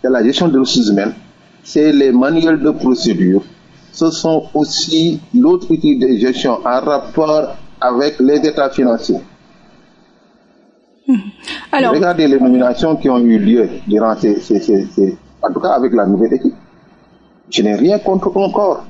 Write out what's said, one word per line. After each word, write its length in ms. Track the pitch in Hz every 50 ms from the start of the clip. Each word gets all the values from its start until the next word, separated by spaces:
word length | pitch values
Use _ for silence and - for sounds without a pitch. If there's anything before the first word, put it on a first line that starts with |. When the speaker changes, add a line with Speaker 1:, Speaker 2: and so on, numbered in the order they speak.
Speaker 1:
c'est 80 | - 131
la 140 | 131 120 110
gestion 240 | 117 123 - 180
des 100 | 165 139
ressources 320 | 131 131 127 - 127 117 104
humaines, 240 | 101 95 104 110 - - - - _ _ _ _ _ _ _
c'est 280 | - - 151 151 156
les 200 | 143 139 139 135
manuels 480 | 123 123 127 143 165 165 160 160 160 151
de 120 | 135 151
procédure. 720 | 139 - 113 127 127 117 - 120 101 85 95 90 95 101 - - - - _ _ - - _ _
Ce 180 | - - 165 165
sont 340 | 156 - - 165 160 156 - - -
aussi 680 | 151 151 143 - - - 170 160 160 165 170 156 151 - - -
l'autre 360 | 123 127 156 180 180 - -
outil 280 | 165 156 - 151 143 123
de 180 | 127 131 127
gestion 400 | 104 113 127 123 - - 139 117 107 -
en 160 | 123 123 131
rapport 760 | 131 147 147 135 - - - 160 156 156 151 156 165 175 - - - - - -
avec 400 | - 123 120 123 143 151 147 -
les 180 | 127 135 147
états 320 | 147 139 151 147 - 139 135
financiers. 500 | - - 131 123 117 113 - - - - - - - _ _ _ _ _ _ _ _ _ _ _ _ _ _ _ _ _ _ _ _ _ _ _ _ _ _ _ _ _ _ _ _ _ _
Speaker 2:
Mhm. 100 | - 262 202 196 208 - - - - - - - -
Alors 220 | - 277 262 240 135
Speaker 1:
Regardez 340 | 156 190 175 175 165 156
les 120 | 143 135 135
nominations 560 | 127 127 127 127 127 123 123 - - 160 160
qui 120 | 156 - 139
ont 100 | 127 120
eu 180 | 120 117 113
lieu 320 | 107 101 107 117 120 107 - - - -
durant 280 | 101 104 107 113 113 107
ces, 220 | - - 110 104 98
ces, 200 | - - 110 98
ces, 260 | - - 107 98 92
ces... 300 | - - - 98 95 87 - - - - _ -
En 100 | - -
tout 60 | -
cas 140 | - 185 -
avec 200 | 131 123 131 120
la 140 | 113 101
nouvelle 260 | 95 101 92 113 - -
équipe. 220 | 131 - - - - - _ _ _ _ _ _ _ _ _ _ _ _ _ _ _ _ -
Je 100 | - 110
n'ai 140 | 101 107 104
rien 240 | 98 123 175 202 202
contre 360 | - - 190 190 - 190 180
un 160 | 196 196 185
corps. 320 | 185 220 208 190 147 - - -